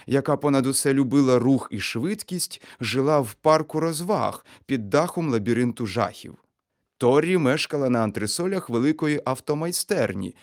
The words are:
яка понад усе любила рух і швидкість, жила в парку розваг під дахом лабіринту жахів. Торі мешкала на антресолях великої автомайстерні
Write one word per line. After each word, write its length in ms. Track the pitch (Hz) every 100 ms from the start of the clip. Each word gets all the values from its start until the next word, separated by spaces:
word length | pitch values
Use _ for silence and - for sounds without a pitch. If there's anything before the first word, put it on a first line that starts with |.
| -
яка 300 | 135 135 139
понад 280 | 147 139 131
усе 260 | 131 143
любила 460 | 139 127 143 131 123
рух 280 | 120 131 -
і 80 | 110
швидкість, 840 | - 113 156 214 - 180 - - - -
жила 400 | 110 127 139 151
в 140 | 113
парку 460 | - 156 156 151 156
розваг 680 | 165 156 175 185 104 - - - -
під 240 | 131 101
дахом 400 | 143 170 175 160
лабіринту 560 | 117 104 117 123 117 110
жахів. 520 | 104 98 - - - _ _ _ _ _ -
Торі 400 | 123 139 165 185
мешкала 520 | 131 156 - 147 131
на 140 | 120
антресолях 680 | 110 104 104 - 180 190 -
великої 520 | 117 139 156 151 147 127
автомайстерні 1120 | 131 - 151 165 175 - 185 107 95 92 -